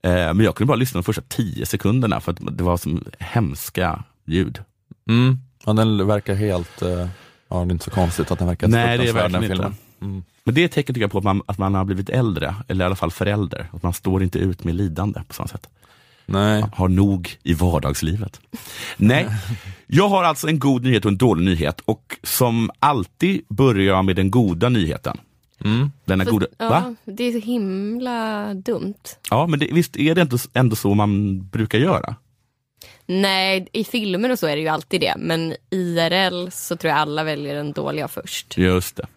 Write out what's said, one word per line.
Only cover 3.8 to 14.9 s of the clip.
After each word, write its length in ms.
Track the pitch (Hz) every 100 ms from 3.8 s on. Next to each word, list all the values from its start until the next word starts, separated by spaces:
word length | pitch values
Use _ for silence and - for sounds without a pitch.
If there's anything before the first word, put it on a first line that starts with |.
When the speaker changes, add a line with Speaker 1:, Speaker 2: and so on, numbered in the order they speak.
| 90 80 - _ -
Speaker 2:
ljud. 340 | 85 95 - - _ _ - -
Speaker 1:
Mm. 280 | 113 127 127 - _ -
Ja, 80 |
den 340 | 107 110 104 98
verkar 260 | 104 - 98
helt, 460 | 104 90 85 -
eh, 80 | 90 87 87 95 - _ _
ja, 60 | 90
det 0 |
är 160 | 87
inte 140 | 87 -
så 60 |
konstigt 400 | 98 87 - 78
att 80 | 87
den 80 | 87
verkar 200 | 85 -
Speaker 2:
Nej, 300 | 117 120 120
det 60 |
är 40 | 120
Speaker 1:
fruktansvärd, 180 | 113 104
den 100 | 90
Speaker 2:
verkligen 240 | 110 92 98
inte. 120 | 101 _ _
Speaker 1:
filmen. 100 | 98
Mm. 100 | 95 85 _
Speaker 2:
Men 120 | - 135
det 60 |
är 40 | 170
ett 60 |
tecken, 240 | - 143 123
tycker 80 |
jag, 80 | 101
på 60 | 101
att 60 |
man, 180 | 98 98 -
att 120 | 98
man 180 | 95 98
har 100 | 95
blivit 240 | 95 98
äldre, 460 | 131 117 80 76 98 120
eller 180 | 95 90
i 0 |
alla 100 | 95
fall 160 | 82
förälder. 580 | - 98 104 98 - 82
Att 100 | 85
man 100 | 87
står 300 | 87 95 95
inte 160 | 92 87
ut 240 | 92 90
med 120 | 85 85
lidande 460 | 98